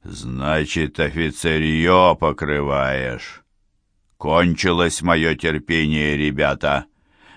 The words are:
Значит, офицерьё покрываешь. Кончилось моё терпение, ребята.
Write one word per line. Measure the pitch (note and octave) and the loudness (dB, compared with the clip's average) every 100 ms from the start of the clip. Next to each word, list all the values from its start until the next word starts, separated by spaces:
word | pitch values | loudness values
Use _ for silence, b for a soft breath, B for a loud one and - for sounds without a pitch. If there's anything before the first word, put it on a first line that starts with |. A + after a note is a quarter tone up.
Значит, | - - A#1+ B1+ C#2+ D#2 D2+ - D#2 - | -16 -12 -10 -6 -2 -2 -2 -2 -4 -2
офицерьё | D2 D2+ D#2+ D2 E2 D#2 D#2+ D#2 E2+ F2+ F2+ D#2+ | -2 0 -4 -2 -2 0 0 2 4 6 6 4
покрываешь. | D#2+ D2 D2 D2 C#2+ C#2 C2+ C2+ B1+ A#1+ - - _ _ _ _ _ _ _ _ | 0 -2 -4 -2 -2 -2 -2 -2 -6 -8 -14 -20 _ _ _ _ _ _ _ _
Кончилось | D2 E2 F2 D#2+ F#2+ F2 F2 - | 0 2 4 2 0 2 2 0
моё | E2+ E2+ D#2+ | 0 2 2
терпение, | D2+ E2 D#2 - E2 D#2 D2+ D2+ D2 | 0 -2 -4 -2 0 0 0 0 0
ребята. | D2+ C#2 C#2+ C#2 D2+ C#2 - b b b b | -2 0 -2 0 -2 -2 -4 b b b b